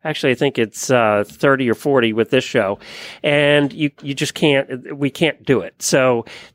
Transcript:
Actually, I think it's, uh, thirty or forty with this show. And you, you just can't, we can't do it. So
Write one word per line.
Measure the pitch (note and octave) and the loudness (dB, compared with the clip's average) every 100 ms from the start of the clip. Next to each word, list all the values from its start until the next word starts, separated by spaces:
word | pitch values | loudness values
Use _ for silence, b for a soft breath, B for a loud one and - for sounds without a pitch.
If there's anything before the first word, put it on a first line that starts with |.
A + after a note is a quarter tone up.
Actually, | D#3 D3+ C#3+ | -8 -2 -2
I | |
think | A#2+ C#3+ C3 | 2 0 0
it's, | A2 - - | -4 -4 0
uh, | B2 A2 G#2 G2+ | 2 4 2 -2
thirty | - C#3+ C3+ B2 | -2 0 2 0
or | |
forty | A2 D3 C3+ A#2 | -2 0 2 2
with | G#2+ A2 | 0 2
this | C3 | 0
show. | - B2 G2 G2+ B B B B | 0 -2 -2 -4 B B B B
And | D#3 D3 D3 D3 C#3+ | 0 2 4 2 0
you, | D#3 D3 _ | -2 -4 _
you | C#3+ | -10
just | C3+ D3 | -6 -6
can't, | - D#3 C#3 C3+ B2+ - C#3 | 0 2 2 0 -10 -12 -4
we | C#3+ | -4
can't | - D#3 - - | 0 -2 -2 0
do | A#2 | 0
it. | E2+ - | 0 -8
So | - C#3+ C3 A#2 - B B | -2 2 2 0 -4 B B